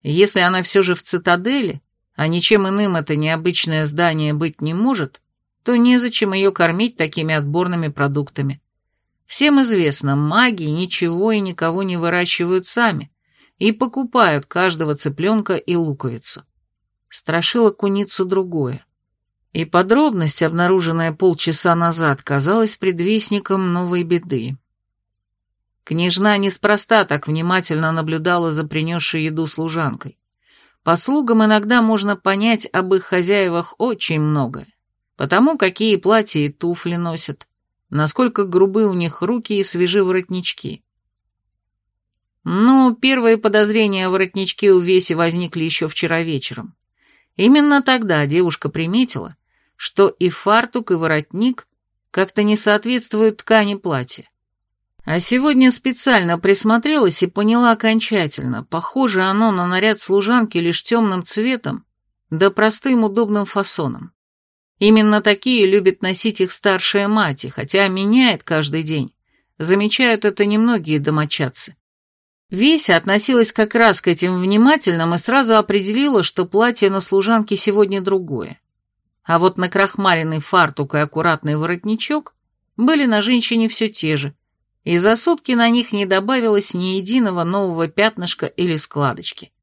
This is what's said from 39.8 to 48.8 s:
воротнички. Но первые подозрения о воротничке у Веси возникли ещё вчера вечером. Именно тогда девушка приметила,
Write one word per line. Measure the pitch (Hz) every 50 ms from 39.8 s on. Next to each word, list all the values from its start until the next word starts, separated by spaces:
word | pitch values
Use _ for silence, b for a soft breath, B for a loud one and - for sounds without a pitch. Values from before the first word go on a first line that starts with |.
| 180 175 180 208
воротнички. | 190 185 185 185 180 _ 185 180 175 - - - - - - - _ _ _ _ _ _ _ _ _ _ _ _ _ _ _ _ _ _ _ _ _ _ _ _ _ _ _ _ _ _ _ _ _
Но | 170 175 190 220 247 269 269 262 254 226
первые | - - 262 269 254 233 226 226
подозрения | 220 220 214 202 214 208 208 214 226 220 208 196 190 185
о | 185
воротничке | 185 190 190 185 - 196 190 185 - - 208 196
у | 190 180
Веси | 175 175 190 180 175 -
возникли | 170 160 170 170 165 175 180 156 - 170 160
ещё | 165 156 - 165 156
вчера | - - - - 165 165 165
вечером. | 165 156 131 - - - 120 107 - _ _ _ _ _ _ _ _ _ _ _ _ _
Именно | - 190 240 277 302 285 294 285 277 269
тогда | 269 262 247 226 190 170 151 147
девушка | 143 147 175 180 170 156 - - 165
приметила, | - 160